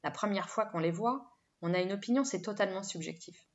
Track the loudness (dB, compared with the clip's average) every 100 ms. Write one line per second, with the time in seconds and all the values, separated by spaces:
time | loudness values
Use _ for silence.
0 | -6 -2 0 0 0 0 0 2 2 2
1 | 0 0 -6 _ _ _ 0 2 2 -2
2 | 2 2 4 0 -2 0 0 0 -6 -6
3 | -8 -10 -14 -20 _